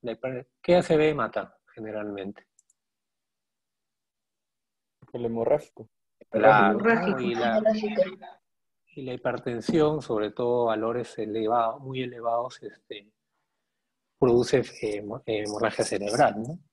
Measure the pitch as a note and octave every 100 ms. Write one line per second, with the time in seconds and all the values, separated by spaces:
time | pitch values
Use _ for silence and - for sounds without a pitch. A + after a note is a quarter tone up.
0 | - A2+ C3 B2+ B2+ _ - F3 E3+ D#3+
1 | D#3 D3+ A2 - F#2+ _ _ - A2 G#2+
2 | G#2 G2+ G2 G#2 _ _ _ _ _ _
3 | _ _ _ _ _ _ _ _ _ _
4 | _ _ _ _ _ _ _ _ _ _
5 | _ B2 A#2+ A#2 A#2 D3 - - A2 _
6 | _ _ _ A2 A2 G#2+ G2 - A3 A3+
7 | - F#3+ - - - A3 G#3+ A3 G#3+ G#3+
8 | C#5 - - - _ _ _ _ _ -
9 | B2+ B2 C3 A#2+ B2+ A#2 G#2+ E3 D3+ D3+
10 | - A2 G#2 - B2 B2 A#2 A2 A2 A#2+
11 | A2+ - G#2+ G#2+ A2 A#2+ A2+ A2+ C3 C3
12 | B2 A#2+ A#2 A#2 B2 - A2+ - _ G#2+
13 | G#2 _ _ _ _ _ _ _ _ _
14 | _ _ B2+ A#2+ A#2 C3+ A2+ - A2 G#2
15 | G#2 A2 - G#2+ G#2+ G#2 A2 - A2 G2+
16 | G2+ A#2 C3+ G#2 A#2+ E3+ _